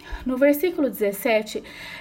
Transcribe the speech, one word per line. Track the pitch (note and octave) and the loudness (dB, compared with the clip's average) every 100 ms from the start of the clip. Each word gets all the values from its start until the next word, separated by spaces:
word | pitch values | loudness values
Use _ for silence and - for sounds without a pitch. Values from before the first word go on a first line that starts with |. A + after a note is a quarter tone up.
| - - B3 | -12 -8 -4
No | B3+ | 4
versículo | C#4+ C#4+ F4+ E4 C4 | 4 6 2 2 0
dezessete, | F#3+ G3+ G3 A#3+ A3 A3 G#3+ - - - - | 2 -2 0 2 2 0 -8 -12 -16 -16 -16